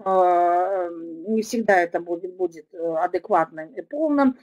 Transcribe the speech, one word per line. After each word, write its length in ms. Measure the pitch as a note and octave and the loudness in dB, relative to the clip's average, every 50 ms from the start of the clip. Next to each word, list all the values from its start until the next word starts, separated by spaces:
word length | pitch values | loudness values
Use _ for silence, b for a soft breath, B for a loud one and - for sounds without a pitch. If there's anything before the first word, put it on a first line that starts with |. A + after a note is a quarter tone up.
| G#3+ | -2
а, 840 | F#3+ F#3+ F#3 F#3 F3+ F3 F3 F3 F3 F3 F3 F3+ F#3 G3 F#3+ F3+ E3+ E3+ E3+ E3 E3 E3 E3 E3 G3 | 2 4 4 6 6 4 4 4 4 4 2 2 0 0 -2 -4 -6 -8 -10 -12 -12 -12 -10 -6 -2
не 140 | A3 A3 | -2 -2
всегда 380 | G#3+ - - A#3 G#3+ G3+ G3+ F3+ | -2 -2 -4 -2 2 4 4 4
это 200 | F3 E3+ F3 F3 | 4 2 -2 -4
будет, 360 | F3 F3 F3 E3+ F#3 F#3 F3+ | -4 -4 -6 -8 -8 -10 -6
будет, 300 | F#3 F#3 E3+ E3 D#3+ - _ - | -4 -4 -4 -4 -8 -20 _ -10
э, 220 | F3 E3 E3 E3 D#3+ | -6 -4 -4 -2 -2
адекватным 760 | F3 F3 F3 F3+ - - G#3 F3 D#3+ D#3 D#3+ D#3 D#3 D#3+ - | -2 -2 -2 -4 -2 0 2 2 2 0 -4 -10 -16 -14 -14
и 80 | - | -16
полным, 560 | E3+ - - D4 D#4+ D#4 D4 C#4+ C#4 C4 C4 B | -14 -10 -6 -2 0 0 2 2 2 2 0 B